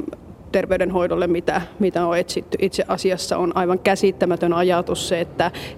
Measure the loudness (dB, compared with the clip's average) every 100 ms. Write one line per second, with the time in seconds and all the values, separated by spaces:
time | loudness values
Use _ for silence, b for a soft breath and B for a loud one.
0 | -6 -10 -18 -20 -2 -2 2 0 2 2
1 | 0 2 2 0 0 -2 -2 0 0 2
2 | 0 0 0 -4 -4 -2 0 0 -2 0
3 | 0 -2 -2 0 0 0 2 2 2 4
4 | 2 2 2 2 2 2 2 2 0 -4
5 | -2 -2 -2 -2 -2 B B